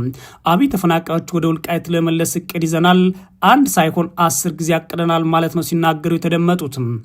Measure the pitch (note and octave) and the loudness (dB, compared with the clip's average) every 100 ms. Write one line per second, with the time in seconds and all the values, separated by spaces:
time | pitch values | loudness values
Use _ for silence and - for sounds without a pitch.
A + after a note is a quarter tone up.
0 | A#2+ - - - - F3 C#4 G3 F3+ E3 | -4 -8 -16 -4 0 2 2 2 0 0
1 | E3+ E3 E3 F3 E3 D#3+ E3 E3 E3 E3+ | -2 -6 -4 -2 0 -2 -4 -4 -2 0
2 | E3 E3 E3 F3+ F3+ E3+ E3 E3 F3 F3+ | 0 0 -2 -4 -8 -4 -2 2 4 4
3 | F#3 F#3 - _ F#3 C4 C4+ - D#3+ F3 | 2 -2 -12 _ 4 4 4 2 2 0
4 | E3+ - E3+ - F3 D#3 D#3+ D#3+ D#3+ E3+ | -2 0 -2 0 -4 -4 -2 -2 -2 -4
5 | E3+ E3 D#3+ E3 E3 E3+ D#3 E3+ E3 D#3 | 0 0 2 0 0 -2 -2 0 0 0
6 | E3 E3 E3 E3+ E3+ F3+ D3 C3 A#2+ A#2 | -2 -2 0 0 2 0 -2 -6 -6 -6